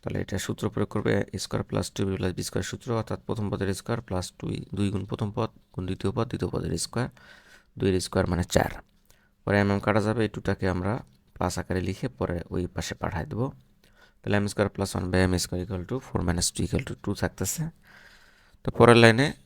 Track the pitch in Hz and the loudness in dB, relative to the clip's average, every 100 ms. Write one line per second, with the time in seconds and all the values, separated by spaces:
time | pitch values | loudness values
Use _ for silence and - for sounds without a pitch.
0 | - - 92 98 - 110 107 110 107 107 | -4 -4 -4 -4 -4 -4 -4 -2 -2 -2
1 | 104 107 104 - - 107 104 104 98 - | 0 0 0 -6 -4 -4 -2 -4 -4 -2
2 | 98 92 92 85 - - 92 - - 113 | -2 0 -2 -2 -4 -4 -4 -8 -4 -4
3 | 107 98 - 101 101 98 98 95 - 117 | -2 -6 -4 -4 -2 -2 -2 -4 -4 -6
4 | - 92 90 _ - - - 98 101 98 | -2 -4 -4 _ -6 -6 -6 -2 0 0
5 | 101 - 107 107 110 - _ - 92 95 | -4 -4 -4 -2 -4 -6 _ -8 -6 -2
6 | 98 123 117 - 92 - 85 85 - 113 | -2 0 -2 -2 -2 -2 -2 -4 -4 -4
7 | 127 - - - - - _ - 98 92 | -4 -6 -20 -20 -20 -20 _ -2 2 2
8 | 87 - 90 87 90 - - - - _ | 2 0 2 2 2 2 2 -2 -16 _
9 | _ - _ _ - 101 101 101 104 107 | _ -20 _ _ 0 2 4 2 2 2
10 | 104 113 107 - - 98 95 90 92 117 | 2 0 -2 -2 -4 0 0 0 -2 -4
11 | - _ _ - 90 92 - 90 92 95 | -8 _ _ -4 -2 -2 -2 -2 -2 -4
12 | - - 95 87 85 - 90 - - 98 | -6 -4 -4 -4 -4 -4 -4 -4 -8 -4
13 | - 90 80 104 131 - _ _ - _ | -4 -4 -6 -4 -4 -6 _ _ -20 _
14 | - _ - 101 101 - 101 - 98 98 | -20 _ -2 0 0 0 0 0 -4 -2
15 | 92 92 92 92 - 90 90 92 90 127 | 0 4 4 2 -2 -4 -4 -6 -4 -8
16 | - - 90 87 82 - - - 135 - | -4 -2 0 0 0 -2 0 0 -2 -8
17 | - 98 92 - 95 - 160 - - - | -6 -2 -4 -2 -4 -2 -6 -8 -20 -20
18 | - - - _ _ _ - - 117 117 | -20 -20 -20 _ _ _ -8 6 10 12
19 | 117 113 143 - | 10 8 2 -2